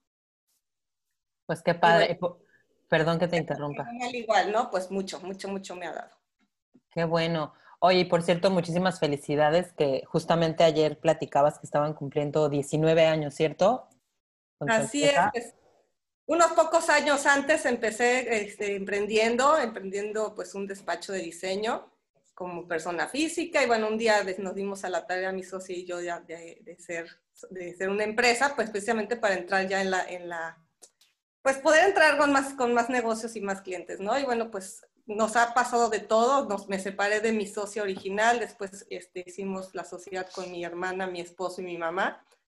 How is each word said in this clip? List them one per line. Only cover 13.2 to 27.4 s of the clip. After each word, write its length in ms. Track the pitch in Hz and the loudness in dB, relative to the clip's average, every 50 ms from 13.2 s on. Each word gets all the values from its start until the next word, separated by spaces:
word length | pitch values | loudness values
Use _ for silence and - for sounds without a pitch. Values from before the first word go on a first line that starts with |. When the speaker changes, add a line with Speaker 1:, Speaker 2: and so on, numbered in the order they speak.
| 151 143 - | -2 -4 -2
Speaker 1:
¿cierto? 540 | - 160 156 147 - 180 202 247 254 - _ _ _ _ _ _ _ _ _ _ _ _ _ _ _ | 0 0 0 2 2 2 2 2 2 -4 _ _ _ _ _ _ _ _ _ _ _ _ _ _ _
Con 100 | 151 - | -2 0
tu 60 | 226 | 2
Speaker 2:
Así 300 | 220 139 - - 285 285 | 0 0 0 -2 2 2
es, 60 | 285 | 4
Speaker 1:
empresa. 220 | 285 180 180 226 - | 4 4 2 2 0
Speaker 2:
pues, 200 | 233 - - - _ _ _ _ _ _ _ _ _ _ _ _ _ _ | -4 -8 -8 -16 _ _ _ _ _ _ _ _ _ _ _ _ _ _
unos 260 | - 302 339 339 330 | -2 2 4 4 4
pocos 380 | 339 339 320 320 339 330 330 339 | 6 4 2 4 4 2 4 4
años 360 | 302 294 - 302 285 277 285 | 2 4 4 2 0 2 4
antes 400 | 302 277 277 277 277 311 - - | 4 4 4 4 2 0 2 2
empecé, 800 | 277 247 233 - 214 214 - 240 240 247 254 254 220 233 214 208 | 0 -2 0 -2 -4 -2 2 2 2 2 2 0 0 -2 -2 -2
este, 320 | 202 - - 208 202 202 | -6 -8 -8 -6 -4 -4
emprendiendo, 800 | 196 196 196 202 202 208 202 220 214 220 226 240 240 262 285 311 311 | -4 -4 -4 -2 -2 -2 0 2 2 2 2 2 4 4 4 4 4
emprendiendo, 800 | 262 226 220 202 190 190 185 202 208 214 214 220 220 202 196 | 2 -2 -6 -8 -10 -8 -8 -6 -8 -6 -4 -4 -4 -4 -6
pues, 180 | - 180 - - | -10 -12 -12 -10
un 120 | 196 202 202 | -10 -10 -10
despacho 460 | 196 196 - - 175 175 - - 196 | -10 -12 -6 -6 -6 -6 -6 -8 -6
de 60 | 185 | -6
diseño 720 | 170 170 170 - - 185 190 202 214 220 269 - - - _ _ _ _ _ _ _ _ _ | -6 -8 -10 -8 -6 -6 -4 -2 -2 -2 -4 -4 -6 -14 _ _ _ _ _ _ _ _ _
como 320 | - 185 180 175 170 175 175 | -12 -12 -10 -10 -10 -8 -6
persona 400 | 175 160 165 180 170 165 147 151 | -6 -6 -4 -4 -4 -4 -6 -4
física, 560 | - 269 311 320 320 - 311 - - - 269 | -2 -4 -4 -2 -2 -6 -6 -2 0 0 2
y 40 | 240 | 4
bueno, 200 | 233 220 214 214 | 2 2 2 0
un 100 | 220 220 | -2 0
día 260 | 233 220 214 208 196 | 2 2 4 2 2
des-, 160 | 190 185 208 | 0 -4 -6
nos 160 | 202 185 185 | -6 -6 -6
dimos 280 | 196 196 202 196 196 196 | -6 -6 -6 -6 -8 -8
a 60 | 185 | -4
la 180 | - - - - | -4 -4 -4 -4
tarea, 240 | 180 185 190 190 | -4 -4 -4 -4
mi 120 | 190 190 185 | -4 -6 -8
socio 320 | - 190 185 185 - 185 | -8 -10 -12 -10 -8 -10
y 100 | 175 185 | -10 -8
yo, 160 | 180 175 175 | -8 -8 -6
ya 180 | 175 175 170 170 | -6 -6 -6 -8
de, 400 | - - 165 170 165 170 - - | -10 -14 -16 -16 -16 -18 -20 -20
de 160 | _ 170 170 - | _ -20 -20 -20
ser, 300 | - - 175 165 165 165 - _ _ _ _ _ | -12 -10 -8 -8 -8 -10 -16 _ _ _ _ _